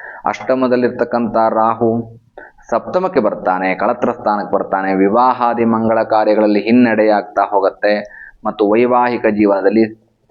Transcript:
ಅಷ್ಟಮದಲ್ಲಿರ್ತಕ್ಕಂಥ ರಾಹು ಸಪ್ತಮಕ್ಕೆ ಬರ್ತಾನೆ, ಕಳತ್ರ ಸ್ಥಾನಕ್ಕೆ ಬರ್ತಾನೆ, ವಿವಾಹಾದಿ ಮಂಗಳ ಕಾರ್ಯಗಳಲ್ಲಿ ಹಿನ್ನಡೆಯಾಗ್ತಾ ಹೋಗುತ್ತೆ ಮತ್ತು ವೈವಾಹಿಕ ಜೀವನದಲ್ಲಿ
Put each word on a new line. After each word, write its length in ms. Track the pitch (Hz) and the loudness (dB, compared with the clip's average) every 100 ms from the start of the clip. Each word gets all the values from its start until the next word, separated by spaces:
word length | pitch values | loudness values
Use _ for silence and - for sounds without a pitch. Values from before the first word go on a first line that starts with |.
| - - - | -20 -8 -6
ಅಷ್ಟಮದಲ್ಲಿರ್ತಕ್ಕಂಥ 1120 | - - 131 127 123 123 123 117 120 117 120 | -4 -4 -2 0 0 0 -2 -2 -2 -2 0
ರಾಹು 840 | 113 110 110 113 117 117 113 - _ - - _ - | 0 2 0 0 0 -2 -6 -14 _ -20 -20 _ -6
ಸಪ್ತಮಕ್ಕೆ 500 | 185 - 185 185 180 | -4 -2 -4 -2 0
ಬರ್ತಾನೆ, 560 | 110 90 90 92 92 90 | -2 -2 -2 -2 -2 -2
ಕಳತ್ರ 360 | 101 120 123 | -2 -2 -2
ಸ್ಥಾನಕ್ಕೆ 420 | - 107 104 90 | -2 -2 -2 -2
ಬರ್ತಾನೆ, 400 | 95 95 95 95 | -4 -2 -2 0
ವಿವಾಹಾದಿ 720 | 95 98 113 127 123 120 117 113 | 0 2 2 2 2 0 0 0
ಮಂಗಳ 380 | 113 113 113 | 0 0 0
ಕಾರ್ಯಗಳಲ್ಲಿ 580 | 107 110 110 107 104 104 | 0 0 2 2 2 0
ಹಿನ್ನಡೆಯಾಗ್ತಾ 840 | 104 123 120 110 107 104 - 101 | 2 2 4 2 2 2 0 -2
ಹೋಗುತ್ತೆ 640 | 101 101 95 - 104 104 - - - - 110 | 0 0 -2 0 -2 -2 -4 -14 -20 -12 -6
ಮತ್ತು 240 | - 104 | -2 2
ವೈವಾಹಿಕ 560 | 110 123 123 123 117 113 | 2 2 2 0 0 0
ಜೀವನದಲ್ಲಿ 680 | 104 104 98 95 110 110 110 _ _ _ | 2 2 2 2 2 0 -2 _ _ _